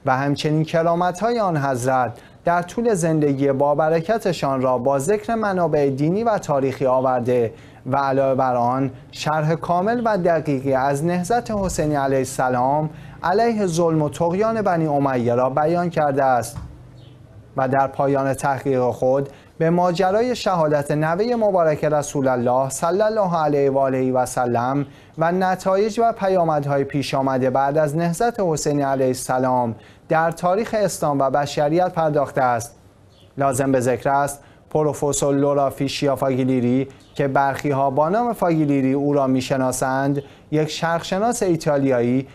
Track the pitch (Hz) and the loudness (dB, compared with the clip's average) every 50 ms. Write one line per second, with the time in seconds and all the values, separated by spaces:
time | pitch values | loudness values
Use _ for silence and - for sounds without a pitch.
0 | - 135 131 131 139 143 143 - - 156 151 156 156 156 - 165 165 170 170 170 | -2 -2 0 0 0 -2 -2 -2 0 0 0 0 0 0 0 0 2 2 0 0
1 | 180 180 175 180 202 233 240 233 208 185 165 147 139 139 135 123 120 131 131 127 | 0 -2 -2 -2 -2 -2 0 0 0 0 0 0 0 -2 -2 -2 0 0 2 2
2 | 123 113 - - - - - - - 170 170 175 175 175 - 240 226 240 214 170 | 0 -2 -4 -10 -18 -20 -20 -6 -2 0 0 0 -2 -4 -6 -4 0 0 0 0
3 | 165 165 160 156 147 147 139 131 139 139 135 131 143 143 147 147 156 156 165 170 | 0 0 2 2 2 2 2 2 0 0 2 2 2 2 2 2 2 2 0 0
4 | 160 - 220 226 - 202 160 - - 139 135 131 127 131 127 123 120 135 139 139 | 0 0 -2 -2 -2 -2 -2 -2 -2 -2 0 0 0 0 0 0 0 0 0 0
5 | 131 170 214 208 208 - 226 220 214 202 190 180 170 160 151 147 143 139 135 131 | 0 0 -2 -2 -2 -4 -4 -2 -2 -2 0 0 0 0 2 2 2 0 0 0
6 | 147 160 180 208 233 233 214 190 - - 147 135 135 135 127 - 147 131 127 131 | 0 0 0 0 0 0 0 0 -2 -2 0 0 0 -2 -2 0 0 2 2 2
7 | 131 131 127 123 117 123 123 123 117 110 - - - - - - - 131 127 139 | 2 2 0 0 0 0 0 2 0 -2 -4 -10 -18 -20 -20 -14 -6 -4 -2 0
8 | 139 139 135 135 135 135 135 127 131 131 123 120 120 120 127 131 135 127 - - | 0 0 0 2 2 2 2 2 0 0 0 0 0 0 0 -2 -4 -4 -6 -12
9 | - - - - - 156 151 160 151 151 170 160 - - 175 180 185 214 233 247 | -18 -18 -14 -6 -4 -2 -2 0 0 0 -2 -2 -2 -2 -2 0 0 0 -2 -2
10 | 226 233 214 190 170 175 170 156 151 156 143 131 127 139 131 127 131 139 143 139 | 0 0 0 0 2 2 0 0 0 -2 -2 -2 0 0 0 2 2 0 0 0
11 | 156 175 175 180 175 - 233 240 240 - 220 202 196 180 - - 156 151 151 143 | 0 -2 -2 -2 -2 -2 -2 -2 -2 -2 -4 -4 -4 -2 -2 -2 -2 0 0 0
12 | 135 139 135 135 131 127 - - 135 127 127 123 123 131 143 151 156 156 - - | 0 0 0 0 0 -2 -2 -2 0 0 0 0 0 0 0 0 -2 -4 -6 -12
13 | - - - - - 165 185 214 233 233 226 208 202 185 160 170 175 165 160 156 | -16 -18 -12 -6 -2 0 0 2 2 0 0 0 -2 0 0 0 2 2 2 2
14 | 151 147 147 - 170 170 175 190 214 220 226 226 202 196 175 165 160 156 143 143 | 0 -2 -2 -2 -2 0 0 0 0 0 -2 0 0 0 0 0 0 0 0 0
15 | 139 135 131 127 117 117 117 123 127 135 135 151 151 156 170 175 175 175 170 160 | 0 0 0 0 0 0 2 2 0 0 0 0 0 2 2 0 0 0 0 0
16 | 151 147 135 139 135 131 127 120 117 - - - - - - - - - - - | 0 2 2 2 2 2 2 2 0 -4 -8 -12 -14 -14 -16 -20 -20 -20 -20 -20
17 | - - - - - - - - - - - 135 135 127 131 135 135 131 135 - | -20 -20 -20 -20 -20 -20 -20 -20 -20 -10 -4 -4 -2 0 2 2 0 0 0 -2
18 | 143 139 139 135 135 135 131 123 - 143 135 127 - 143 135 127 123 120 117 - | 0 0 0 0 0 0 -2 -2 -2 -2 -2 -2 -2 0 0 2 2 0 0 0
19 | - 127 131 139 139 - - - - - - - 160 160 175 175 180 180 175 165 | 0 2 2 0 -2 -4 -10 -18 -20 -20 -6 -2 0 2 2 2 2 2 2 0
20 | 190 185 190 220 240 254 240 - - 208 190 170 156 151 147 147 139 - 151 151 | 0 2 2 0 0 0 -2 -2 -2 0 0 2 2 2 2 0 0 -2 -2 0
21 | 156 160 170 180 214 240 247 233 220 208 190 180 165 160 151 - - 151 151 147 | 0 0 0 0 0 0 0 0 0 2 2 4 4 2 2 2 0 0 0 0
22 | 139 - - 147 135 131 127 123 120 123 123 131 135 131 - - 180 170 175 196 | -2 -2 -4 -2 0 0 0 2 2 2 2 2 0 -2 -2 -2 -2 0 0 2
23 | 214 214 220 220 196 180 175 165 156 151 147 143 139 139 131 139 139 135 131 131 | 0 0 0 0 0 0 0 0 0 2 2 2 2 2 2 2 2 2 0 0
24 | 131 131 127 127 127 147 - 139 127 120 120 117 120 127 139 143 139 - - - | 0 0 0 0 0 0 -2 -2 0 0 0 0 0 0 -2 -2 -4 -6 -10 -18
25 | - - - 151 160 170 180 185 190 185 185 185 - 190 190 196 214 220 214 240 | -20 -16 -4 -2 0 0 2 0 0 0 -2 -2 0 0 2 2 0 0 0 0
26 | 226 233 220 - 196 190 190 180 170 160 156 147 139 139 139 143 139 135 - 143 | 0 0 0 0 0 0 2 2 2 2 0 0 0 0 0 0 0 -2 -4 -4
27 | 127 - - 139 135 135 135 131 127 127 123 135 139 139 143 156 156 147 143 165 | -4 -2 -2 -2 0 0 0 0 0 0 2 2 0 2 2 0 0 0 0 -2
28 | 170 170 170 - 226 240 233 - 196 175 156 143 - 151 147 143 139 139 135 135 | -2 -2 0 0 -2 -2 0 -2 -2 -2 -2 -2 -2 0 0 0 0 0 0 0
29 | 131 131 127 - - - 127 127 131 127 127 127 123 117 110 - - - - - | 0 0 0 -2 -4 -2 -2 0 0 0 0 0 0 -2 -4 -8 -14 -20 -20 -18
30 | - - 160 160 165 165 160 - 175 180 185 208 233 - - 214 202 175 - - | -4 -2 0 2 2 0 -2 -2 0 0 0 0 -2 -2 -2 0 0 -2 -2 -2
31 | 170 151 143 139 135 135 131 147 143 143 - 156 147 147 156 175 180 180 180 170 | -2 0 0 0 0 2 2 0 0 -2 -2 0 0 2 2 2 0 0 0 0
32 | 160 156 147 147 135 - - 170 160 123 120 117 - - - - _ - _ _ | 0 0 2 0 0 0 0 0 2 2 2 0 -4 -8 -14 -20 _ -20 _ _
33 | - _ _ _ - - _ 131 139 139 131 120 139 135 135 131 120 131 123 113 | -20 _ _ _ -20 -14 _ -2 0 0 2 0 0 2 2 2 2 0 0 0
34 | - 143 135 139 143 139 - - - - - - - - - 151 151 147 131 - | 0 0 0 2 0 -2 -4 -10 -16 -20 -20 -20 -10 -4 -2 0 0 0 0 -2
35 | 151 143 135 - 160 143 143 139 143 143 143 143 139 135 135 - 143 131 - - | -2 -2 0 0 0 0 2 2 2 2 2 2 0 0 -2 -4 -4 -6 -4 -2
36 | 143 139 135 - 139 135 131 123 131 127 131 127 120 123 123 135 135 131 - - | -2 0 0 0 0 0 0 0 0 0 0 2 2 2 0 0 -2 -4 -8 -18
37 | - - - - 143 139 135 143 139 139 131 - - 147 139 131 139 139 131 143 | -20 -10 -4 -4 -2 0 2 2 2 0 0 -2 -2 -2 0 0 0 0 2 2
38 | 151 160 190 226 247 240 214 - 196 175 165 156 156 143 143 139 131 131 131 143 | 0 2 0 0 0 -2 -2 0 0 2 2 2 2 2 2 2 2 2 0 0
39 | 143 147 143 143 135 131 131 131 123 - 143 131 131 127 123 - 139 131 131 135 | 0 0 2 2 2 2 2 0 0 0 -2 0 0 -2 -2 -2 -2 -2 0 0
40 | 139 139 143 143 139 - - - - - 151 151 156 151 - - - 165 170 165 | 0 0 -2 -2 -6 -8 -16 -20 -8 -4 -2 -2 0 -2 -4 -4 -2 -2 -2 -2
41 | 160 - 190 190 214 240 240 - 214 185 170 156 - 156 147 143 139 135 127 120 | -4 -4 -4 -2 0 -2 0 2 2 2 2 2 2 2 2 2 4 4 4 4
42 | 117 120 127 135 135 - | 4 2 2 0 0 -4